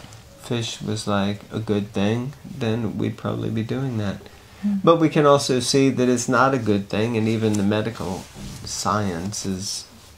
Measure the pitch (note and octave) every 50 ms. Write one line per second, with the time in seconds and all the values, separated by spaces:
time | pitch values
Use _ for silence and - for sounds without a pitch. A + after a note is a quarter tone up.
0 | - - - - - - - - - - A#2+ A#2 A2+ A#2 - - G2+ G2+ G#2+ G#2+
1 | - G#2+ G#2 G2+ G2 G2+ G#2 G2+ - - - G#2+ A2 A2 G#2 G#2 G2+ G2+ - G2+
2 | G2 G#2 A2+ A#2+ B2 C#3 D3 - - - - B2+ C3 A2 A2 A#2+ A2+ G2+ - -
3 | A2+ A2+ A2+ - - A2 A2 A#2 A2+ A2 A2 A2+ A2 A#2 A#2+ B2+ C3+ C3+ A#2+ A2
4 | G#2 G2 F#2+ G2 - - - - - - - - - G#3 G3+ G3 F#3+ D#3+ E3+ E3
5 | D#3+ D3+ - E3 D3 C#3+ C#3+ C#3 - - C3+ B2+ B2 - - C#3 C3+ C3+ A#2+ A#2+
6 | B2 B2 B2 A#2+ A#2+ - C3 A#2 B2+ C3+ C3+ B2+ A2+ G#2+ G#2 G2+ G2 - - G2+
7 | A2 A#2+ A#2+ A2 A2 A2+ A2+ A2 A2 A2 G#2+ G#2 G2 G2+ G#2+ G#2+ G#2+ A2+ A2 -
8 | D#2+ E2+ F#2+ E2+ - - - - - - - - - - - - - F#2 G2 G#2+
9 | G#2 G2 F2 E2 F2 G2+ G#2 - - G2 F#2+ F#2 G2 - - - - - - -
10 | - - -